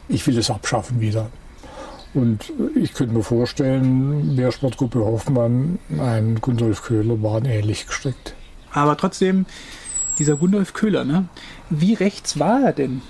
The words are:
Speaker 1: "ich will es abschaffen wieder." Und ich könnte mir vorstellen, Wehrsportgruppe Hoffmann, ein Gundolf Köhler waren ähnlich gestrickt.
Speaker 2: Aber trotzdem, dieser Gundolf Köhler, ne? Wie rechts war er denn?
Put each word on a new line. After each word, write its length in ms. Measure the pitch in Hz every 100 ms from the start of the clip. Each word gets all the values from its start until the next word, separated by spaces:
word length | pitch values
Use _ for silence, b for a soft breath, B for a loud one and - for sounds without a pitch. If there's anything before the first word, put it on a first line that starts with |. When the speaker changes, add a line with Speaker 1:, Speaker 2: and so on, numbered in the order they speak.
| -
Speaker 1:
"ich 160 | - -
will 100 | 117
es 100 | 110
abschaffen 520 | 104 - 117 104 120
wieder." 260 | 110 110 110 - - - B B B B B 147
Und 360 | 117 107 - 302 233 302
ich 200 | 190 -
könnte 180 | 123
mir 80 | 113
vorstellen, 1120 | 104 117 123 - 131 135 131 131 135 147 151 131
Wehrsportgruppe 680 | 127 - 135 - 123 120 104
Hoffmann, 720 | 113 - 127 117 123 147 180 - 151
ein 400 | 131 110 110 113
Gundolf 400 | 131 117 117 98
Köhler 400 | - 110 107 113
waren 240 | 107 110 131
ähnlich 400 | 107 104 101 -
gestrickt. 480 | - 139 123 - - - - -
Speaker 2:
Aber 240 | 151 147 147
trotzdem, 480 | 185 - 190 190 185 B B B B B B -
dieser 180 | 147 143
Gundolf 380 | 180 208 190
Köhler, 320 | - 214 151 127
ne? 200 | 170 180 - B B B
Wie 240 | 151 180
rechts 460 | 226 196 - - 147
war 200 | 151 254
er 100 | 240
denn? 300 | 147 135 127 -